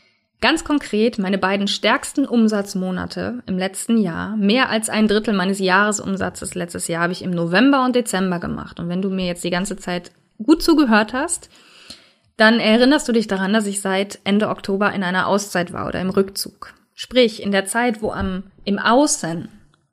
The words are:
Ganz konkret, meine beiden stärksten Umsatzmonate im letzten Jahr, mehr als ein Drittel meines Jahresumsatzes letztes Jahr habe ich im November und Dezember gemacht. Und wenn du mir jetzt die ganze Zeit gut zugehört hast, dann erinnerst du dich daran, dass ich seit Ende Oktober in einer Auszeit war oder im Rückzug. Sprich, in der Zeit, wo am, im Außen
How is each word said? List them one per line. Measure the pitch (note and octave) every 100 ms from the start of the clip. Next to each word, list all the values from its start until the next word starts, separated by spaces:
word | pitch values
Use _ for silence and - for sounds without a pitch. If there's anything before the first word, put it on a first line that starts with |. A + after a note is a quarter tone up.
| _ _ _ -
Ganz | G#3 D#4
konkret, | - D4 - G#3 A3+ A#3
meine | F#3 G3
beiden | F#3+ G3+ G3+
stärksten | - G#3 C4+ - - C4+
Umsatzmonate | A#3+ A3 G#3 G3+ F#3+ F#3 F#3 E3+ F3+ F#3 B3 -
im | F#3
letzten | F#3+ G3 - A#3
Jahr, | G3+ F3+ F3+ G#3+
mehr | G3+ A#3+ C4
als | A3+ A3
ein | G#3+ G#3+
Drittel | G#3 A3
meines | G3+ F#3 G3
Jahresumsatzes | F#3+ F#3 G#3 G3+ - F#3+ F#3 - F3+
letztes | F3+ E3+ F3+ -
Jahr | E3
habe | E3+
ich | F#3
im | -
November | F3 E3+ F3+ C4+ C#4
und | B3+ B3
Dezember | A#3+ F#3 F#3+ F3
gemacht. | E3 D3+ - -
Und | E3+
wenn | F3+
du | F#3+
mir | F#3+ F3+
jetzt | F3
die | F3+
ganze | F3 G3 F#3+
Zeit | - F3 F3 _ _ -
gut | G#3 D#4+
zugehört | - D4 C4+ G#3+ A3
hast, | B3+ E4 - - _ _ - - - _ _ _ -
dann | A3 A#3
erinnerst | G3+ A3+ B3+ D4 -
du |
dich | A#3 G#3+
daran, | F#3+ F#3+
dass | A3 G3+
ich | G3
seit | F#3+ F#3+ G3+ - -
Ende | G3+ G#3
Oktober | - - G3 G#3
in | -
einer | F3+ F#3 -
Auszeit | G3+ G3+ F3+ F3
war | - -
oder | -
im | F#3
Rückzug. | G3 G3 - - - - - _
Sprich, | - - B3 A#3 A3
in | G3+
der | G3 F#3+
Zeit, | A#3 A#3+ A3+
wo | G#3+
am, | - G3 F#3 - _
im | - G3
Außen | - B3 D4 - D#3+ E3+ A3 - _ _ _